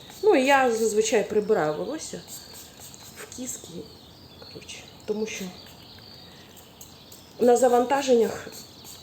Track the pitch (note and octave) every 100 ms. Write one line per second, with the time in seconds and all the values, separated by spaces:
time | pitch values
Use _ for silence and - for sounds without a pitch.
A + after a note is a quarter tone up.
0 | - - G4+ E4 C4 C#4 C4 A3 A3 G#3
1 | A3 A#3 G3 G#3+ F#3+ G#3 D3+ D3+ F#3 D#4
2 | - F3+ - - - - - - - -
3 | - - - - B3 - - E3+ - -
4 | - - - - - - - - - -
5 | - G#3+ G#3+ - F#3 - - - - -
6 | - - - - - - - - - -
7 | - - - - A#3 A#3+ B3+ A#3+ B3 C#4
8 | C4+ A#3 G#3+ - - - - - - -